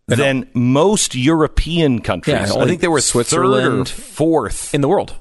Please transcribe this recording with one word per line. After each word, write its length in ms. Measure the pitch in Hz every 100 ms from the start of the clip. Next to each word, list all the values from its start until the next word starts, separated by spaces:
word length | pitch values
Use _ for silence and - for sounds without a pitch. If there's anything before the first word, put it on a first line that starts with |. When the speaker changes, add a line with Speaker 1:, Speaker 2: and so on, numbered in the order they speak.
| -
Speaker 1:
Than 100 | 127
Speaker 2:
than 300 | 139 131 -
most 640 | 123 123 139 185 214 - 127
European 880 | 127 165 151 - 151 170 151 117
countries. 320 | - 90 - 127
Speaker 1:
Yeah, 120 | 101
Speaker 2:
I 20 |
Speaker 1:
only 180 | 104 117
Speaker 2:
think 140 | 170
they 80 | 170
were 100 | 151
Speaker 1:
Switzerland. 880 | - 120 120 - 131 127 127 110 92
Speaker 2:
third 100 | -
or 40 |
fourth 720 | - - 165 156 101 - - 147
Speaker 1:
In 60 |
the 80 | 139
world. 260 | 190 - -